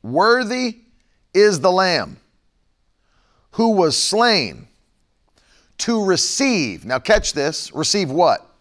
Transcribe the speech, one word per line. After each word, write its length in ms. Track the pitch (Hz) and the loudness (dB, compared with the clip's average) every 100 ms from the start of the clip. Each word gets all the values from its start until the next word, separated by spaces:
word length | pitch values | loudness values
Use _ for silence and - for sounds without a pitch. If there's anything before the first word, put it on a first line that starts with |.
"Worthy 760 | 107 139 214 247 226 254 254 214 _ _ _ _ _ | -4 0 2 2 0 -4 -6 -8 _ _ _ _ _
is 280 | 185 208 170 | 4 4 4
the 100 | 180 | 2
Lamb 460 | 185 185 156 98 - _ _ _ _ _ _ _ _ _ _ _ _ _ | 2 2 0 -4 -14 _ _ _ _ _ _ _ _ _ _ _ _ _
who 180 | - 226 | -2 0
was 280 | 208 165 139 | 2 2 0
slain 680 | - 208 240 202 110 71 - _ _ _ _ _ _ _ _ _ _ - | -2 2 2 2 -2 -10 -20 _ _ _ _ _ _ _ _ _ _ -10
to 240 | - 226 | -4 -2
receive," 840 | 196 170 - - 269 220 127 87 107 | 0 0 -2 -2 0 0 -2 -8 -6
now 140 | 127 | -6
catch 340 | - 208 - | 0 0 0
this, 380 | 147 143 156 - | -4 -4 -4 -10
receive 360 | 143 156 208 165 | -6 -2 -2 -2
what? 400 | 143 170 104 _ _ | 2 2 0 _ _